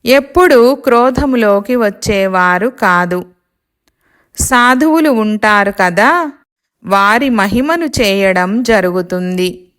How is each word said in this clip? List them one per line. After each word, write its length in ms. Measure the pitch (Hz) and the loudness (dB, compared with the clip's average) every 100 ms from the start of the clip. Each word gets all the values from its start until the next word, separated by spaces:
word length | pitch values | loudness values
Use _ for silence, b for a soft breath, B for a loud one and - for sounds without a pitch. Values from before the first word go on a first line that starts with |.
| 240 | 2
ఎప్పుడూ 680 | 269 269 349 359 247 240 269 | 0 2 0 4 4 4 2
క్రోధములోకి 1000 | 277 240 254 254 285 247 214 202 202 247 | 0 2 2 0 -2 0 0 0 -2 -2
వచ్చేవారు 920 | 214 202 - 202 190 185 180 180 233 | -2 -4 -4 -2 -2 0 0 0 -4
కాదు. 580 | 254 202 175 180 180 180 _ _ _ _ _ _ _ _ _ _ - | -2 0 0 0 -6 -8 _ _ _ _ _ _ _ _ _ _ -10
సాధువులు 720 | - 254 247 254 311 320 311 | -2 2 2 2 2 2 0
ఉంటారు 640 | 233 214 214 214 208 196 196 | 0 -2 -2 0 2 0 -2
కదా, 500 | 185 175 240 349 311 277 _ _ _ _ - | -2 2 2 0 -4 -10 _ _ _ _ -4
వారి 440 | 196 202 226 269 | 0 2 0 0
మహిమను 560 | 226 196 220 285 339 311 | 0 0 -2 -2 -2 -4
చేయడం 800 | - 214 196 196 185 185 220 | -2 -2 0 0 0 -2 -2
జరుగుతుంది. 1000 | 233 214 180 180 180 185 185 180 185 180 _ | 0 0 0 -4 -6 -6 -6 -4 -4 -6 _